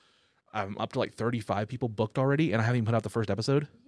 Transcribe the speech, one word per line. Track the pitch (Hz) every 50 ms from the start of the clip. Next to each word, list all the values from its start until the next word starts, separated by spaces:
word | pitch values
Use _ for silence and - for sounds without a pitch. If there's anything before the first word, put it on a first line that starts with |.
| _ _ _ _ _ _ _ _ _ _
I'm | - 107 101 98 104 104
up | 110 113
to, | - 131
like, | 107 - -
thirty-five | - 110 117 123 117 107 - - 101 107
people | - 131 120 131 117
booked | 107 - - - - 139
already, | 131 135 143 143 165 160
and | 95 113
I | 110
haven't | 117 123
even | 123 113
put | 110 117
out | 113 -
the | 104
first | - 117 110 101
episode. | 98 107 110 - 139 143 151 - - - _